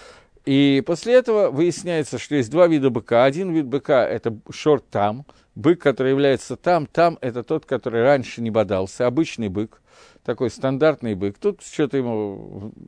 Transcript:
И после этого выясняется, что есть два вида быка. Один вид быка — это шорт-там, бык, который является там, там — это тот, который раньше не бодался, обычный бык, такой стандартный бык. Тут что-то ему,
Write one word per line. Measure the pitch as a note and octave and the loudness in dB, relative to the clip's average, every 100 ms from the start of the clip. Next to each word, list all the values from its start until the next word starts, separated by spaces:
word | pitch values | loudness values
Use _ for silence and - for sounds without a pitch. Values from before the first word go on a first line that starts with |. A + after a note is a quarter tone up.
| - - _ _ | -20 -20 _ _
И | - C#3 C#3+ C3+ | 0 4 4 2
после | B2+ E3+ A3+ | 0 -4 2
этого | B3+ B3 G#3+ E3+ | 2 4 2 2
выясняется, | C3 F3 - F3 E3 C#3 B2 | 2 0 -2 -4 -4 -4 -8
что | - | -2
есть | D3 A2+ | -2 0
два | D#3 F3 | 4 4
вида | D#3 C3+ | 4 2
быка. | A#2 - A#2 | -2 0 4
Один | C3+ D3 F#3+ | 4 2 -2
вид | D#3+ C3 | -2 -2
быка — | C3+ - C3+ E2 | -4 2 2 2
это | A#2 A#2 G#2+ - | -2 -6 -8 -12
шорт-там, | - D#3 C#3 - G#2+ G2+ A#2+ - _ _ | -4 0 0 0 -2 -2 -2 -12 _ _
бык, | G#2 C3+ F3 | -2 0 2
который | C#3+ C3 C3 | 2 0 0
является | C3+ C#3 B2+ - B2 | 2 2 0 -4 -4
там, | E3+ F3 C#3 | 0 0 0
там — | - E3+ D#3 | 2 2 0
это | B2+ A#2+ | -6 -6
тот, | A2+ - | -4 -6
который | - B2+ B2+ A2+ | -4 -6 -2 0
раньше | B2+ C#3+ A#2+ - | 2 2 0 -8
не | A#2 | -2
бодался, | A2 F#2+ F#2+ F#2+ - B2 | 0 0 -2 -4 -2 -2
обычный | C3 E3 - G#2+ | 0 -2 -4 -6
бык, | G2+ A2 _ _ _ - _ | -4 -6 _ _ _ -20 _
такой | - A#2 A#2+ | -8 -4 -4
стандартный | - C3+ C3+ D#3 C3+ A#2+ | -4 -4 2 2 0 -4
бык. | F#2 G2+ - | -4 -6 -4
Тут | G#3 - | -4 -4
что-то | - - C#3+ C3+ | -6 -4 -2 -2
ему, | A#2+ G#2+ G#2 G2 G#2 G2 G#2 - | -2 -4 -6 -8 -14 -14 -16 -16